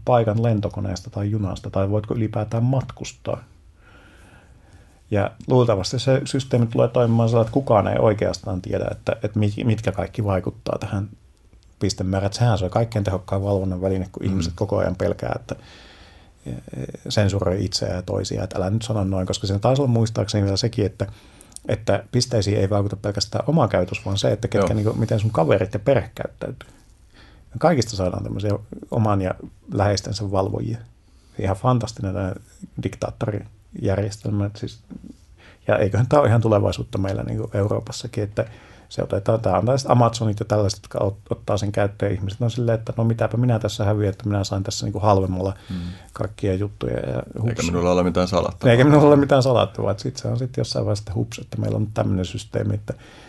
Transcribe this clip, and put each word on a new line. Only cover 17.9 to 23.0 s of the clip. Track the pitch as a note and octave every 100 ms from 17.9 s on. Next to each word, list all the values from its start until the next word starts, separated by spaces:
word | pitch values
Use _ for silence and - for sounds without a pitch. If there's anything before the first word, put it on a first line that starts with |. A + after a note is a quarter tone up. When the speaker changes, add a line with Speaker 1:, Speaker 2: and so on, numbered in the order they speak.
| F#2
Speaker 1:
ja |
toisia. | F#2+ G2 G2 G#2+
Että | F#2+ -
älä | F#2
nyt | A2
sano | A2+ A2
noin, | F#2+ F#2+ F#2
koska | F#2+ G2
siinä | G2+
taisi | A2+ C3+
olla | C#3
muistaakseni | A2+ A2 A2 G#2 G#2+
vielä | G2 G2
sekin, | A#2 - F#2+
että, | - G2+ - - - - - -
että | G#2 A2 G2+ -
pisteisiin | B2 - A#2 G2+ G#2
ei | F#2+
vaikuta | G#2 G2+
pelkästään | G2+